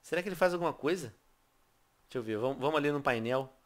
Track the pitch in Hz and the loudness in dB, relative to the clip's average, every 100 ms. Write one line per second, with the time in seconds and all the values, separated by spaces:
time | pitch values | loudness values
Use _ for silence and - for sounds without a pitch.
0 | - 165 190 175 185 175 170 - 139 185 | -2 -4 -2 2 2 4 -2 0 0 -2
1 | 123 - _ _ _ _ _ _ _ _ | -4 -14 _ _ _ _ _ _ _ _
2 | _ 131 110 107 123 135 135 156 143 147 | _ -8 -2 0 0 0 0 2 2 0
3 | 139 120 113 131 135 - | 0 0 0 -2 -2 -12